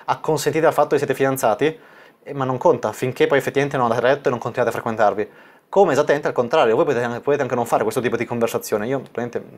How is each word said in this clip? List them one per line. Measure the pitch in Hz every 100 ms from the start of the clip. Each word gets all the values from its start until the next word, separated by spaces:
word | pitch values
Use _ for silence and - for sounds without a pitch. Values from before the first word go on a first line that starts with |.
| -
acconsentite | 131 - 147 151 156 156
al |
fatto | - 147
che | 147
siete | 139 131
fidanzati, | 135 135 120 104 147 156 - - - _
eh, | - 143
ma |
non | 131 127
conta, | 180 123 107
finché | - 127 - -
poi | 139
effettivamente | 127 135 143 139
non | 117
andate | 120 120
a |
letto | 143 143
e |
non | 120
continuate | 120 117 110
a |
frequentarvi. | 110 117 110 104 98 101 - - _ _
Come | - 185
esattamente | 135 147 147 151
al |
contrario, | 123 120 156 120 123
voi | 156
potete | 120
anche, | 120 117
potete | - 143
anche | 123 120
non | 117
fare | 135
questo | 110 123
tipo | 117 113
di | 113
conversazione. | 117 117 117 - 110 113
Io, | 135
praticamente, | - - 120 120 -